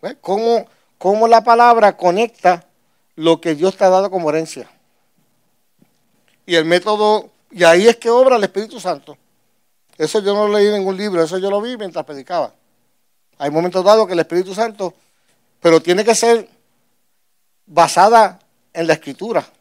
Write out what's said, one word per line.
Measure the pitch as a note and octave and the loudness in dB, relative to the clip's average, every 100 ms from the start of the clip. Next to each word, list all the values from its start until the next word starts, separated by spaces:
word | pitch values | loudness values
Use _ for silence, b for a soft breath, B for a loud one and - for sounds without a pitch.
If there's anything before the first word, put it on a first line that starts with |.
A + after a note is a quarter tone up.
¿Ves? | F3+ C4+ | -14 -14
Cómo, | - G3 A3+ A#3 - _ _ _ | -8 -4 -2 -2 -4 _ _ _
cómo | F3+ G#3 A3+ | -2 0 4
la | A3+ | 2
palabra | A3+ A#3 A#3+ A#3 G#3 - | 4 4 4 4 2 2
conecta | F3+ F3+ A3+ _ F3+ F3 _ _ _ _ _ - | -2 0 -4 _ -2 -2 _ _ _ _ _ -6
lo | D#3+ E3 | 0 0
que | E3+ | -2
Dios | D3+ F#3 F#3+ | -2 -4 0
te | |
ha | F#3+ | 0
dado | F#3 G3+ | 2 0
como | F#3+ D#3+ | -4 -4
herencia. | D3+ D#3+ - A#2 _ _ _ _ _ _ _ _ _ _ _ _ _ _ _ _ _ - | -4 -6 -14 -20 _ _ _ _ _ _ _ _ _ _ _ _ _ _ _ _ _ -4
Y | E3+ | -2
el | D#3+ | 0
método, | F3 G#3 G#3+ G#3 G#3+ - _ _ | -2 0 -2 0 0 -4 _ _
y | G#3+ | 0
ahí | E3+ E3+ G#3+ | 4 6 4
es | A3+ | 2
que | A#3 | 0
obra | A#3 C4 B3 | 2 4 2
el | |
Espíritu | G3 F#3+ G#3+ B3+ | -2 -6 -10 -12
Santo. | F#3 D3+ - C#3+ _ _ _ _ _ _ _ _ | -10 -10 -12 -20 _ _ _ _ _ _ _ _
Eso | D#3 A3 | -4 -4
yo | G3 | -2
no | G3+ G#3 | -2 0
lo | G#3 | 2
leí | G3+ | 0
en | G#3 | 0
ningún | F#3+ F#3+ | -4 -6
libro, | G#3 F3+ | -4 -2
eso | D#3+ F#3 | -2 -4
yo | G3 | -4
lo | G3+ | -4
vi | A3+ B3 | -6 -10
mientras | G3+ E3 | -12 -12
predicaba. | D3+ D3 B2+ F3 C3 _ _ _ _ _ _ _ _ _ | -12 -14 -10 -8 -8 _ _ _ _ _ _ _ _ _
Hay | C#3+ | -6
momentos | D3+ F3 F3+ F#3 | -4 -4 -2 2
dados | A3 G#3 | 2 2
que | |
el | F3+ | -2
Espíritu | D#3+ E3+ F#3 F#3+ | -4 -4 -6 -6
Santo, | A3+ G#3+ F#3+ _ _ _ _ _ _ _ | -8 -6 -12 _ _ _ _ _ _ _
pero | E3+ E3 | 2 2
tiene | D#3+ F3+ | 2 -2
que | G#3 A3 | 0 0
ser | A#3 A#3 G3+ _ _ _ _ _ _ _ _ _ _ _ _ | 2 0 -2 _ _ _ _ _ _ _ _ _ _ _ _
basada | D#3+ D#3+ E3+ G3 A#3 G#3 F3 _ _ _ | 0 0 4 4 6 4 0 _ _ _
en | F3 E3 | -10 -2
la | |
Escritura. | D#3 - C3+ G#3 G3+ - _ | -2 -4 -14 -6 -6 -6 _